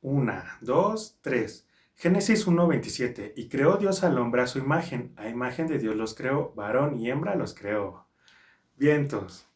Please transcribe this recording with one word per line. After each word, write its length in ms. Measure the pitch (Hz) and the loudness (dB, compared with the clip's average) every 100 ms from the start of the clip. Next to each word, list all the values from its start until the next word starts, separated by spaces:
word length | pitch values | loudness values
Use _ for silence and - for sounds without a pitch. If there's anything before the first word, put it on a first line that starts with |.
Una, 580 | 135 139 120 101 90 - | 0 0 0 -2 -8 -14
dos, 580 | 107 135 196 220 - _ | 0 2 2 0 -8 _
tres. 460 | - 127 107 - _ _ _ _ | -2 -2 -2 -6 _ _ _ _
Génesis 520 | 175 190 196 214 - | 2 2 4 2 4
uno 200 | 170 175 | 4 4
veintisiete. 680 | 135 - - 123 - 101 - | 2 -2 -4 -4 -4 -12 -10
Y 140 | 117 | -8
creó 280 | 135 143 196 | 2 4 4
Dios 260 | 196 190 | 2 2
al 140 | 180 135 | 2 2
hombre 240 | 120 127 | 2 0
a 60 | 123 | 0
su 120 | 135 | -2
imagen. 540 | 135 160 175 123 - - | 0 0 0 -8 -10 -10
A 100 | 107 | -8
imagen 400 | 117 123 123 160 | -6 -6 -4 -2
de 100 | 143 | -2
Dios 180 | 110 107 | -2 -2
los 200 | 110 - | -4 -6
creó, 380 | 127 139 - - | -2 -2 -2 -6
varón 440 | 104 120 147 127 | -2 2 2 0
y 100 | 113 | -2
hembra 260 | 139 170 185 | -2 -2 -2
los 180 | - | -4
creó. 540 | - 101 104 98 87 _ _ _ _ _ _ _ _ | -8 -4 -4 -4 -8 _ _ _ _ _ _ _ _
Vientos. 680 | 143 147 139 113 92 - _ | 2 2 0 -4 -8 -14 _